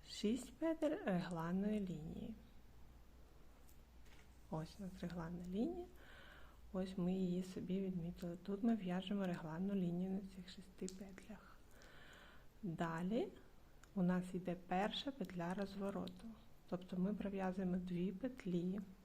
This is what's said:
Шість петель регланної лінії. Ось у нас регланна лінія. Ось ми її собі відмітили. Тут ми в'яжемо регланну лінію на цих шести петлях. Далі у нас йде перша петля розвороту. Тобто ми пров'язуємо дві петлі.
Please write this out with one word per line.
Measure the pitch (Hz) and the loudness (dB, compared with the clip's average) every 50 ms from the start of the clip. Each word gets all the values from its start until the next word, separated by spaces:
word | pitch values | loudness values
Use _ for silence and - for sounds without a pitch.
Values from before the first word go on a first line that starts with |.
| - | -12
Шість | - - - - 208 233 269 - - | -10 -6 2 4 4 4 4 0 -6
петель | - - 311 330 320 320 311 294 302 403 392 | -6 0 2 2 4 6 4 4 4 4 2
регланної | 254 190 175 180 170 175 165 160 165 180 190 196 208 214 214 | 2 4 4 2 2 0 0 2 2 2 4 4 4 2 2
лінії. | 202 180 170 151 151 165 175 - - - 220 - - - - - - - - - - - - - - - - - - - - - - - - - - - - - - - - - - - - - - - - - - - | 0 0 -2 -4 -4 -6 -6 -6 -6 -6 -8 -8 -10 -16 -16 -16 -16 -16 -16 -14 -14 -14 -16 -16 -18 -18 -16 -18 -18 -18 -18 -18 -16 -16 -16 -16 -16 -16 -16 -16 -18 -18 -18 -18 -16 -16 -16 -16 -16 -16 -18 -18 -10 -4
Ось | - 160 156 - - - | -4 -4 -4 -4 -8 -8
у | |
нас | 202 180 180 - | -8 -8 -6 -4
регланна | - 175 170 180 165 165 175 175 180 180 | -4 -4 -2 -4 -4 -4 -4 -4 -4 -2
лінія. | 180 202 240 320 370 359 349 - - - - - - - - - - - - - - - - - | 2 2 2 2 2 -2 -4 -8 -10 -16 -14 -14 -14 -14 -14 -14 -14 -14 -14 -14 -14 -16 -14 -4
Ось | - 185 185 190 190 - | 0 0 0 0 2 2
ми | 175 180 185 | 4 4 6
її | 190 190 180 175 180 185 | 4 4 4 4 2 2
собі | - - - - 180 180 190 | 0 -4 -4 0 0 2 2
відмітили. | 190 190 185 175 165 170 180 - 185 175 170 | 2 2 2 0 0 -2 -4 -2 -4 -4 -4
Тут | 175 - - 196 202 | -4 -2 -2 0 4
ми | 196 233 233 | 6 6 6
в'яжемо | 214 190 180 175 185 185 - 208 202 196 | 6 4 2 2 2 2 2 2 2 4
регланну | 180 175 165 - 156 156 165 190 196 202 | 2 2 0 0 -2 0 0 2 4 4
лінію | 196 180 170 170 175 185 190 | 4 4 4 4 2 2 2
на | 190 196 | 2 0
цих | - - - - 180 - | -2 -4 -10 -10 -10 -10
шести | - - 185 - - - 185 | -10 -12 -12 -12 -8 -6 -6
петлях. | 185 185 190 202 196 190 190 - - 208 190 - - - - - - - - - - - - - - - - - - - - - - - - | -6 -4 -6 -10 -10 -10 -12 -12 -12 -12 -12 -12 -16 -16 -18 -18 -18 -16 -16 -16 -16 -14 -14 -14 -14 -14 -16 -18 -16 -16 -16 -16 -16 -14 -6
Далі | - 190 160 165 170 165 165 165 175 185 214 247 370 415 - - - - - - - - - - - - - | -4 -2 0 0 0 0 0 0 0 2 2 2 2 0 -4 -12 -16 -16 -18 -18 -18 -18 -18 -18 -18 -4 2
у | 202 | 6
нас | 180 175 180 180 180 - - | 6 8 8 6 4 2 -2
йде | 180 175 - 175 175 - - | 0 0 0 -2 -2 0 2
перша | 185 185 202 220 226 - - 285 | 4 4 4 4 2 0 0 -2
петля | 269 - 190 180 185 180 165 170 185 | 0 0 -2 -2 0 0 0 0 2
розвороту. | 208 202 196 202 196 190 196 190 185 180 - - - - 226 220 - - - - - - - | 0 0 -2 0 -2 -2 0 0 0 -2 -2 -6 -8 -10 -10 -12 -12 -14 -16 -18 -18 -6 -2
Тобто | 185 180 180 - 190 | -2 -2 -2 -2 2
ми | 180 180 196 208 | 4 4 4 4
пров'язуємо | 185 - 196 196 190 190 185 185 190 190 180 180 | 2 0 0 2 2 2 2 2 4 4 4 4
дві | 185 180 180 180 170 175 196 | 4 2 2 2 4 4 4
петлі. | 220 190 - 254 254 - - 185 175 175 170 180 185 214 190 - - - | 2 2 -2 -2 -2 -2 0 4 4 4 4 4 2 2 -2 -4 -10 -16